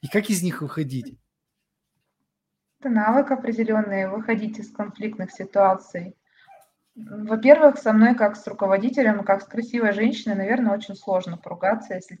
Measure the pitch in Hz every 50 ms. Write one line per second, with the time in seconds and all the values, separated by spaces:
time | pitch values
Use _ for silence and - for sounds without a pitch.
0 | - - - 208 208 - 202 175 180 180 - - 151 143 - 160 151 127 135 127
1 | - 269 - _ _ _ _ _ _ _ _ _ _ _ _ _ _ _ _ _
2 | _ _ _ _ _ _ _ _ _ _ _ _ _ _ _ _ - 262 226 214
3 | 208 220 240 277 277 - 269 254 - 233 226 226 226 220 214 214 208 202 196 196
4 | 190 190 196 226 220 - 220 202 214 214 - - 208 - - - 202 202 - -
5 | 208 220 214 - 185 185 - - 190 - - 202 196 190 190 185 - - - 175
6 | 175 185 - _ _ _ _ _ _ _ - _ _ _ _ _ _ _ _ 226
7 | 220 220 208 214 214 220 220 220 220 269 302 320 311 285 277 - - 226 214 214
8 | 220 247 240 233 214 202 208 - - 208 196 - 196 190 196 196 214 262 - 294
9 | 240 214 208 202 196 - 196 196 - - - 226 233 - - 240 220 208 202 208
10 | 226 262 - - - 220 196 196 190 208 240 247 233 208 202 214 - - 196 -
11 | - 202 190 185 180 180 170 170 - 180 175 175 185 196 220 220 - - 190 185
12 | - - 185 -